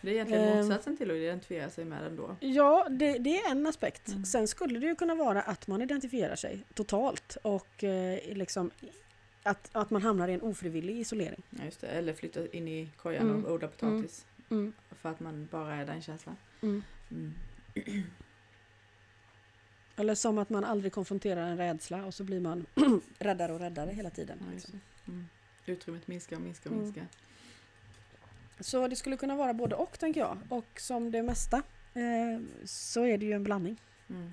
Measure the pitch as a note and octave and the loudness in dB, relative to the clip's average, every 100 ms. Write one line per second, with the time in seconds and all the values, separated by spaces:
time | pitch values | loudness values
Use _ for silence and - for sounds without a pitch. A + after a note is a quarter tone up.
0 | F#3+ A3 A3+ G#3+ G#3+ G#3+ G#3 G3+ C#4+ D#4+ | 2 0 4 6 8 6 6 2 2 -2
1 | G#3+ D#3+ D#3+ F3+ - E3+ D3 - E3 D3 | 0 2 0 -2 -4 -6 -4 -6 -8 -6
2 | D#3 E3 - F3+ C4+ C4 C#4+ E4 F4 C4 | -6 -6 -8 -4 2 8 10 10 8 4
3 | D4 B3+ B3+ F4+ G4+ C4+ D4+ D#4 - - | 4 4 4 4 4 2 2 0 -2 -4
4 | - G3 F#3+ B3 G#3+ - F4 A#3 D4+ E4 | -8 -6 0 2 2 0 -2 0 0 2
5 | E4+ E4 C#4 G3+ G#3+ F#3 - G3 C4 C#4+ | 2 4 4 4 2 -4 -2 -2 0 0
6 | C4 B3 E3+ - - G3 - - G#3 G3+ | 0 0 0 -2 -4 -6 -10 -6 0 2
7 | C4 - - - G#3+ G3 - - G3+ F#3+ | 2 0 -8 -4 0 0 -2 -4 0 2
8 | F#3 F#3+ - G3 F3+ G3 F3+ - - - | 0 -2 -4 -6 -4 -2 -2 -4 -18 -18
9 | - - - - G3+ G3 - A3+ G#3+ G#3+ | -20 -20 -20 -4 -2 -2 -2 -2 2 2
10 | A3 G3 F3+ F3+ A3 G3 F3 D#3+ F3 A#3 | 4 4 2 2 -2 -4 -4 -2 -4 -4
11 | A3+ A3 E3 - - - D3+ - - D#3+ | -4 -2 -2 -6 -14 -10 -10 -8 -6 -2
12 | E3 D#3+ E3 - E3 F3 E3 D#3+ D#3+ - | -2 -4 -6 -6 -6 -6 -6 -6 -8 -8
13 | E3+ - A3+ G#3 G3+ E3 - - A3+ A3 | -4 0 2 2 0 -2 -4 -2 0 0
14 | A3 - - - - A3 G#3 A3 - - | -4 -10 -20 -20 -4 -2 -2 -6 -20 -10
15 | E3 D#3+ E3 D#3 D3+ D#3+ D3+ D3 C#3+ D#3 | -8 -6 -8 -10 -8 -6 -6 -6 -6 -8
16 | D#3+ D#3 - F#3+ - - G#3+ G3+ G3+ - | -10 -12 -12 -16 -18 -4 -2 -2 -6 -18
17 | - D#3+ D#3 E3 - - - - G#3 G3+ | -12 -10 -8 -8 -12 -12 -10 -10 -4 -4
18 | E3+ - - - - - - - - - | -4 -10 -20 -20 -20 -20 -20 -20 -20 -20
19 | - - - - _ - - - - - | -20 -20 -20 -20 _ -20 -20 -20 -16 0
20 | G#3+ G#3+ A#3 G#3+ G3+ G#3 G#3+ G#3+ F#3+ G3+ | 2 4 2 2 2 0 0 0 0 -2
21 | F#3 G3 G#3 F3 E3+ F3 F3 D#3+ - F3+ | -2 -2 0 0 -2 0 0 -2 -4 -6
22 | F#3+ - F#3+ F#3 F3 E3+ D#3 - C#4+ G#3 | -6 -8 -4 -2 -2 -4 -2 6 8 8
23 | - - G3+ F#3 E3+ E3 F3 E3+ D#3 G3+ | 2 -4 -2 0 0 -2 -6 -4 -6 -4
24 | F3 E3+ D#3+ - F3+ F3+ - G3+ - - | -8 -8 -8 -8 -10 -12 -12 -16 -18 -18
25 | - F3+ E3+ - - - - F3+ - E3+ | -12 -12 -12 -18 -20 -16 -10 -8 -8 -10
26 | - F3 - D#3+ F3 E3+ - A3 G#3 G3 | -8 -10 -8 -8 -8 -10 -6 -4 -4 -8
27 | F3 - - - - - - - - - | -14 -16 -20 -20 -20 -20 -20 -20 -20 -20
28 | - - - - - - - B3+ B3+ B3+ | -20 -20 -20 -20 -20 -12 -2 0 0 -2
29 | C4+ C4 C4+ C#4 C4 A#3 A#3 - F4 - | -4 -2 -2 0 2 2 0 0 -2 0
30 | D#4+ D#4 A3 F#3+ G#3+ B3 A3+ - - A#3+ | 0 2 0 -2 -4 -6 -6 -12 -4 -2
31 | A#3 A3+ A#3 A#3 - B3 C#4+ - - B3 | 0 0 0 0 2 0 0 -16 -10 -4
32 | A#3+ A#3 A#3 A3+ A3+ - - - - A#3 | 0 2 0 -2 -6 -12 -12 -10 -4 2
33 | A#3+ G3+ G#3+ G#3 G3+ G3+ F3 A3 - - | 4 4 2 0 0 0 -2 -6 -14 -20
34 | - F3+ E3+ | -12 -10 -10